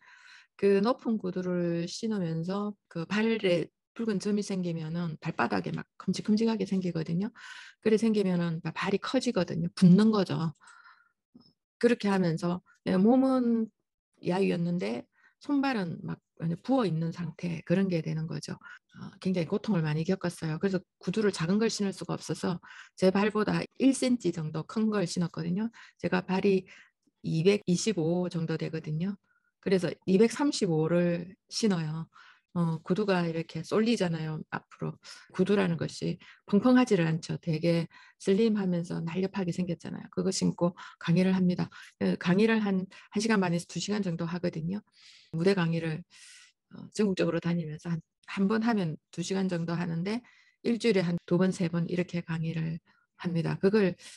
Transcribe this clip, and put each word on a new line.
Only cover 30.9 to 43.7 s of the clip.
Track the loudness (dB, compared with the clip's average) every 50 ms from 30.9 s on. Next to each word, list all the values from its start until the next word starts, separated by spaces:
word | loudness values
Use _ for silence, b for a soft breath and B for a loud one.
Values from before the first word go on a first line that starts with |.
| 2 2 2 2 0 -2 -6 -10 -16 -20 _ _
신어요. | -4 0 2 2 2 0 -2 -4 -6 -8 -10 -12 B B B B B B B _ -2
어, | 0 0 0 0 -2
구두가 | -2 0 0 0 2 2 2 2 2
이렇게 | 0 -2 -4 -6 -6 -8 -8 -4
쏠리잖아요, | 0 0 2 2 2 2 2 0 0 -2 -2 -4 -6 -6 -8 -8 -8
앞으로. | -10 -10 -10 _ -12 -8 -8 -8 -8 -10 B B B B B B -2
구두라는 | 0 2 2 4 2 2 2 0
것이 | -2 -4 -6 -6 -4 -4 -4 -4 B B B B B B
펑펑하지를 | 2 2 4 6 6 6 6 6 4 4 2 4
않죠. | 2 0 -2 -4 -6 -8
되게 | -6 -2 -2 -2 0 2 2 2 2 0 B B B B B B _
슬림하면서 | 0 2 2 4 4 2 2 0 0 0 -2 -2 -2 -4 -6 -6
날렵하게 | -6 -4 -4 -2 -4 -2 -2 -4 -4 -2 -2
생겼잖아요. | -2 -4 -4 -6 -8 -8 -10 -10 -10 -12 -8
그거 | -6 -4 -2 -2
신고 | -2 0 0 0 0 0 0 0 B B B B B B
강의를 | -2 2 2 4 4 4 4
합니다. | 4 4 2 2 0 -4 -6 B B B B B -2
어, | -2 0 0 0
강의를 | 0 2 4 4 4 4 4 2
한, | 2 0 0 -2 -4 -6 B B B B
한 | -4 -2
시간 | 0 2 2 2
반에서 | 2 2 0 -2 -4
두 | -6